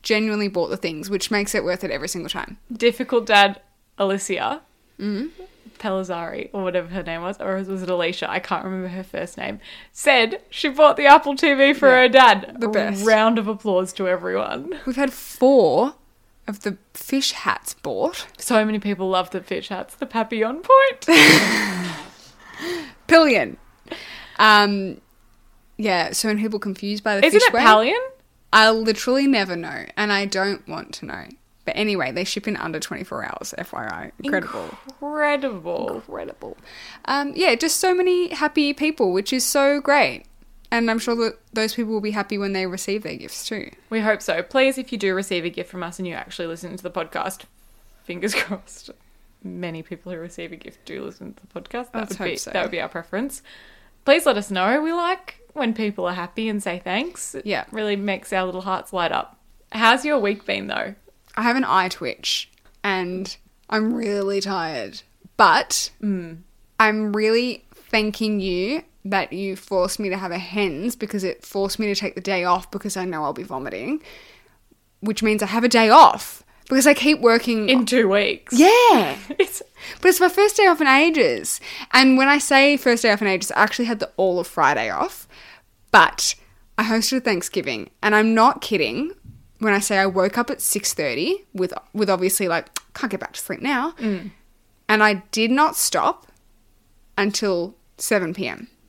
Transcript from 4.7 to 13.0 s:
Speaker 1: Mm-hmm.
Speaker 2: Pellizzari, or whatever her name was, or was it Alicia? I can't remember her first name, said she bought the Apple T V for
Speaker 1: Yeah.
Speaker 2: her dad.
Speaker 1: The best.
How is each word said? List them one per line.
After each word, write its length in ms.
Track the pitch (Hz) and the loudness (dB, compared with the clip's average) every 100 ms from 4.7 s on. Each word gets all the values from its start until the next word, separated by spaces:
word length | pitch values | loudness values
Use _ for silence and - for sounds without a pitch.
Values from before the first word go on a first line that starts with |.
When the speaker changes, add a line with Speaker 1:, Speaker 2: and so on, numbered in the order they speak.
| _ _ - | _ _ -10
Speaker 1:
Mm-hmm. 300 | 202 202 302 - 370 _ 220 _ | -6 -6 -8 -12 -20 _ -20 _
Speaker 2:
Pellizzari, 720 | 220 190 185 170 165 - - | -6 -4 -4 -8 -8 -10 -10
or 100 | 202 | -6
whatever 260 | 185 180 165 | -2 -2 -4
her 140 | 185 | -8
name 180 | 165 165 | -6 -6
was, 160 | 180 202 | -8 -6
or 140 | 185 190 | -6 -6
was 120 | 196 190 | -6 -6
it 60 | 185 | -4
Alicia? 400 | 180 170 180 - | -2 -2 -4 -6
I 100 | 185 | -6
can't 240 | - 175 | -4 -6
remember 240 | 190 185 185 | -4 -8 -8
her 160 | 185 | -10
first 340 | 190 - 175 - | -10 -10 -10 -10
name, 220 | - 202 - - - | -12 -12 -16 -20 -20
said 500 | - 294 262 226 392 _ | -2 4 4 2 -2 _
she 180 | - 302 | -6 -4
bought 260 | 269 302 - | 6 6 8
the 100 | 277 | 8
Apple 300 | 277 277 269 | 8 8 0
T 180 | 320 | 2
V 180 | 269 277 | 6 4
for 140 | 277 277 | 6 6
Speaker 1:
Yeah. 120 | 254 | 8
Speaker 2:
her 60 | 254 | 8
dad. 480 | 262 247 196 - 247 | 10 8 6 0 -6
Speaker 1:
The 100 | 226 | -2
best. 360 | 214 - 196 | -2 -2 -2